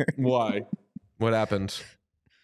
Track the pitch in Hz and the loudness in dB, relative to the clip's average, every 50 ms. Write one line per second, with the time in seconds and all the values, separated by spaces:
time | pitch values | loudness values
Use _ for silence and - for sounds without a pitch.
0 | - - - 135 127 127 127 120 113 104 101 104 - - - - _ _ - - | -2 -2 -2 0 2 2 2 2 2 0 -2 -4 -4 -6 -10 -12 _ _ -20 -20
1 | _ _ _ - 110 113 113 110 107 - 104 95 98 98 - - - - - _ | _ _ _ -2 0 2 2 2 2 2 0 -2 -2 -4 -6 -8 -12 -16 -20 _
2 | _ _ _ _ _ _ _ _ | _ _ _ _ _ _ _ _